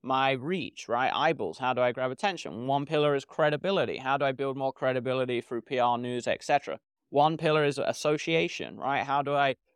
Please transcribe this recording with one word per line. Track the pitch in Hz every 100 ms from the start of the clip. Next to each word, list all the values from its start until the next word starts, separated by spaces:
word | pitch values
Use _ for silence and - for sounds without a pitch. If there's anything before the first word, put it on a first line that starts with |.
my | 127 131 135
reach, | 135 139 185 117 - -
right? | 117 131
Eyeballs, | 110 156 160 92 85
how | 127
do | 123
I | 123
grab | 123 127
attention? | 131 202 170 - 98 127
One | 139 143
pillar | 151 147 139
is | -
credibility. | - 151 147 185 190 117 -
How | 131 139
do | 139
I |
build | 135 135 135
more | 135
credibility | - 131 127 123 131 127 120
through | - 120
P | - 127
R, | 120 120
news, | 123 123 117
et | -
cetera? | - 143 - - _ _ _
One | 139 151 160
pillar | 160 156
is | 143 143
association, | - - 151 151 - 165 170 - - -
right? | 131 139
How | 135 143
do | 143 143
I | 139 123 _